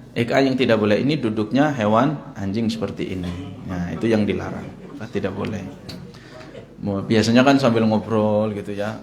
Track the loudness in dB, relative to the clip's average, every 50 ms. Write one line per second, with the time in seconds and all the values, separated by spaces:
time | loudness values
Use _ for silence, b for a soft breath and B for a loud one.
0 | -18 -14 -2 -2 -2 2 4 4 4 4 4 2 4 4 4 4 4 4 4 4
1 | 2 2 0 0 0 -2 0 0 -2 0 2 2 2 2 2 0 0 2 4 4
2 | 4 4 2 -2 -8 -12 -12 -8 -6 -4 -2 -2 -2 -2 -2 -2 -4 -6 -4 -4
3 | -6 -6 -6 -6 -6 -6 -6 -8 -8 -12 -12 -12 -10 -8 -6 -4 -4 -4 -6 -2
4 | 0 2 2 4 2 2 0 -2 -4 -6 -8 -8 -10 -12 -14 -14 -16 -16 -14 -14
5 | -14 -8 -6 -4 -4 -4 -4 -4 -6 -6 -6 -6 -8 -10 -12 -14 -16 -16 -16 -16
6 | -16 -16 -18 B B B B B B B B B -18 -18 -20 -10 -6 -4 -4 -4
7 | -2 0 2 2 4 4 6 6 6 6 6 6 6 4 4 4 4 4 2 2
8 | 0 0 0 2 2 2 2 2 2 0 -2 -4 -6 -8 -6 -6 -6 -6 -6 -8